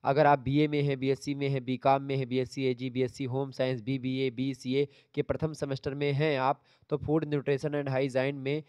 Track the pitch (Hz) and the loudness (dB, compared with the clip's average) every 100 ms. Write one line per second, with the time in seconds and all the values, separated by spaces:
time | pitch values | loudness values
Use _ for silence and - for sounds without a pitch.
0 | - 139 143 143 120 143 151 147 143 135 | 0 4 6 6 4 2 2 2 0 0
1 | 135 135 - 139 139 135 123 127 139 139 | 0 -2 -2 -4 -2 -2 -2 0 4 2
2 | 139 135 127 127 127 - 135 120 131 123 | 2 -2 -2 -2 -2 -2 -2 -2 -4 -2
3 | 127 - 131 131 139 131 131 127 107 135 | -2 -2 -4 -2 -4 -2 -2 -2 -2 -4
4 | 127 131 131 120 135 127 127 131 143 - | -2 -2 -2 -2 -4 -4 -2 0 0 -4
5 | _ - - 135 160 151 143 135 147 139 | _ -6 -4 -2 -4 -4 -4 -4 -4 -2
6 | 143 139 156 139 131 135 _ _ _ 147 | 0 2 2 2 2 0 _ _ _ -4
7 | - 156 151 147 131 139 151 147 143 131 | 0 0 0 -2 0 0 0 -2 0 0
8 | 139 127 135 143 135 147 | 0 2 0 -2 -2 -4